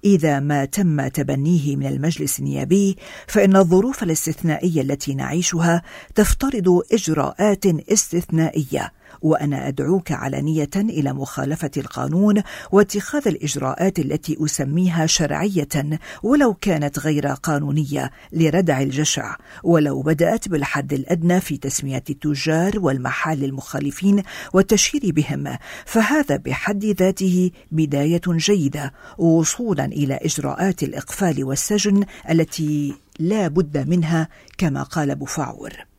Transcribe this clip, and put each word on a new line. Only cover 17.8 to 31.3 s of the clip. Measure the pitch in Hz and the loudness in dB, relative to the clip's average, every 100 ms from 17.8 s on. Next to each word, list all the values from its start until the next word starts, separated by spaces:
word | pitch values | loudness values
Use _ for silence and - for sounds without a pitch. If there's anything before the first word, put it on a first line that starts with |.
| 143 143 135 - - | -2 -4 -6 -10 -10
لردع | - 160 160 175 135 | 0 2 2 2 2
الجشع، | 139 135 151 - - - - - | 0 0 -2 -2 -6 -10 -16 -8
ولو | - 165 147 135 | 2 4 4 0
بدأت | 143 151 165 220 - | -2 0 2 0 -2
بالحد | 160 139 147 139 | -4 -2 -4 -4
الأدنى | 139 135 170 165 175 | -4 -2 0 2 2
في | - 143 | 0 -6
تسمية | 139 - 139 131 - | -6 -6 -6 -8 -6
التجار | 139 151 143 156 160 180 208 | -6 -4 -2 0 0 0 0
والمحال | 175 135 127 127 165 156 | 0 0 -4 -4 -4 -2
المخالفين | 135 135 - 139 143 - 190 202 190 - - | -4 -6 -8 -6 -6 -2 2 2 0 -10 -2
والتشهير | 190 190 208 - 196 208 | 2 4 4 2 0 0
بهم، | 160 143 143 139 - - - - | 0 0 -2 -6 -8 -12 -18 -2
فهذا | 226 214 302 285 139 | 0 2 2 2 -2
بحد | - 127 - 202 | -2 -4 -4 -2
ذاته | 214 202 185 190 190 180 180 - - | 0 2 2 2 2 2 2 -2 -6
بداية | 156 160 143 147 170 180 | -2 0 2 2 0 0
جيدة | 165 160 202 143 139 143 - - - | 0 2 2 2 -2 -8 -10 -20 0
وصولا | 170 165 160 - 240 165 | 4 4 2 -2 -2 -2
إلى | 135 - 143 139 | -2 -2 -2 -2
إجراءات | 160 147 139 135 190 185 | -2 -4 -4 -2 -2 -2
الإقفال | 143 147 - - 190 | -4 -6 -12 -4 -2